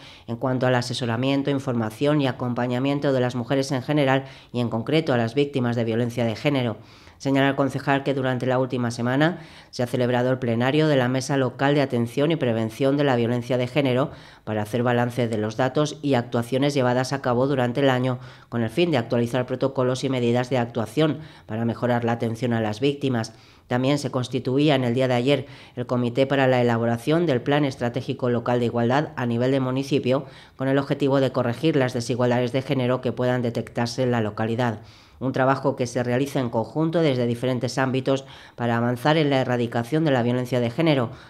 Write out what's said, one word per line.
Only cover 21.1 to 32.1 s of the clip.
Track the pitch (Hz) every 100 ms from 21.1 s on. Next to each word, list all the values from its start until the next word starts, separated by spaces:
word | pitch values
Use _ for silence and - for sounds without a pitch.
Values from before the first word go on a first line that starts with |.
| 151 - - -
para | 110
mejorar | 117 113 123 120
la | 113
atención | 120 117 113 127
a | 117
las | 110 107
víctimas. | 143 143 135 120 110 - - - -
También | 123 131 143
se | 131
constituía | 131 120 131 127 135 151
en | 131
el | 123
día | 120 131
de |
ayer | 123 127 139 - - - -
el | 120
Comité | 123 120 123 135
para | 139 131
la | 127
elaboración | 120 117 117 117 143 160
del | 165 123
Plan | 131 147
Estratégico | 139 - 120 123 131 120 123
Local | 120 123 123
de | 117
Igualdad | 117 117 139 151 -
a |
nivel | 123 117 127
de | 139
municipio, | 131 131 135 143 123 135 - - - -
con | 135
el | 139
objetivo | 139 143 139 139
de | 131
corregir | 131 120 117 160 147
las | 127
desigualdades | 123 117